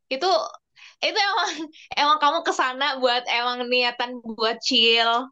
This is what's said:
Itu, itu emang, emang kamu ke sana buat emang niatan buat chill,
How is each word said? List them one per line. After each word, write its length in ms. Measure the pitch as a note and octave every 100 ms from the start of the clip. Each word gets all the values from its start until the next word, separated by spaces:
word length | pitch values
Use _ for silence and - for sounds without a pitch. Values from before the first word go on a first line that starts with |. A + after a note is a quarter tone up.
| -
Itu, 240 | C4 F#4 F4 - - _ _ - -
itu 160 | D4+ F#4+
emang, 320 | G4+ F#4+ F4+ D#4 D#4 - - -
emang 200 | D4 D4+
kamu 160 | D4 D#4+ E4
ke 60 |
sana 320 | F#4 C4 B3+ C#4+ C4+
buat 240 | B3+ A#3+ B3
emang 400 | A#3 A#3+ B3 B3
niatan 560 | B3 B3 A#3+ B3 B3
buat 400 | A3+ A3 A3 A#3
chill, 640 | - B3 A3+ A#3 A3+ A#3 C4